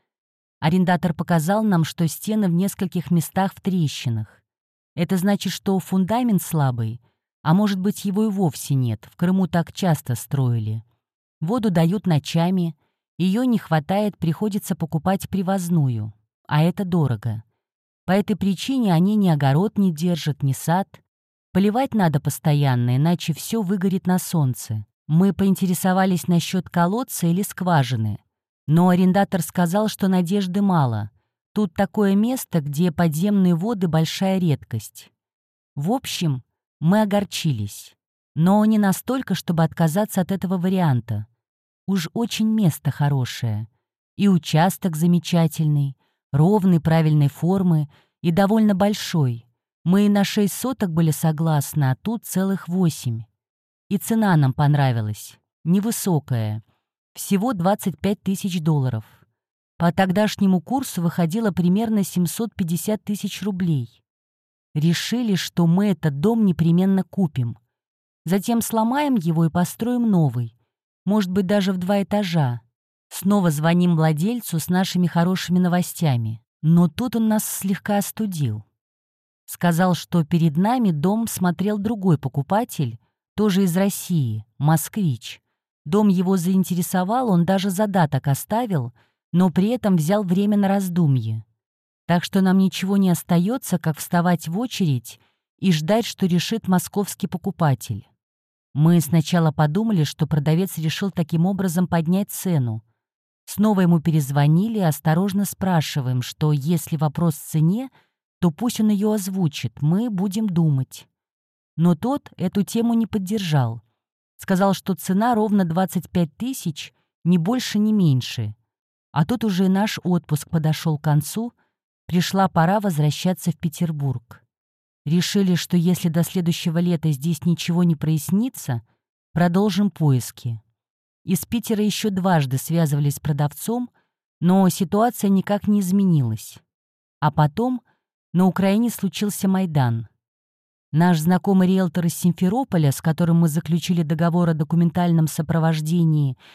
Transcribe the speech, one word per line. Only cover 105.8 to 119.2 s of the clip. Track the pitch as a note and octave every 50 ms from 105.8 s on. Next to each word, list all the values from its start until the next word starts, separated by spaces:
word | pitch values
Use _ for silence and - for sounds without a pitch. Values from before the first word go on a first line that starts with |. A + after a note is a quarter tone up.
| D3 - - D3+ B2+ B2+ B2+ B2 B2
что | - - - D#3 D3+
если | D3+ C#3+ C3 D#3 F3+ E3 - - E3
вопрос | C#3+ D#3 D3+ - - F3 E3+ D3+
в | - -
цене, | - - D#3+ D3+ E3 F#3+ A#3 C4+ C4 - _ _ _ _ _ _ _ _ _
то | F3 F3
пусть | D3 - A3 B3 - -
он | A3 G#3+
её | G#3 F#3+ G#3 G#3+ G#3+
озвучит, | A3 F3+ F#3+ F#3+ F#3+ F3+ D3 C#3+ - - A#2 - - C#3+
мы | D3+ E3+ G3 A#3 B3
будем | G#3 F3+ G3 G#3 F#3 A3 A3+ G#3
думать. | E3+ E3+ E3 D#3 C#3+ C3+ B2+ - - - - _ _ _ _ _ _ _ _ _ _ _ _ _ _
Но | - E3 F3 F3
тот | - - A#3+ C#4 D4 - - - -
эту | E3+ F#3 - G3+ G3
тему | - - A3+ A3+ A#3 A#3
не | A3+ A3+
поддержал. | - - G#3+ F#3+ F3+ G#3+ A3+ G3 E3 D3+ C#3+ B2 A#2 A2+ A#2 - _ _ _ _ _ _ _ _ _ _ -
Сказал, | - - F#3+ F3+ G3+ G3 F#3+
что | - - - F#3
цена | - - - F#3+ G3 A3 B3 B3
ровно | G#3+ G#3+ G#3+ G#3 G3+ F#3+
двадцать | E3 D#3+ F3+ F#3+ F3+ - F3+ - -
пять | - F#3 E3+ D3+ - -
тысяч, | A3 C4 C4 - - F3 C#3+ - - - _ _ _ _ _ _ -
ни | E3 F3+
больше, | F3+ D#3+ G3 B3 B3+ - - - G#3
ни | G#3 G#3+ G#3+
меньше. | G#3 F#3 D#3 C3+ B2+ - - - - A2 G#2 G#2+ _ _ _ _ _ _ _ _ _ _ _ -
А | C#3+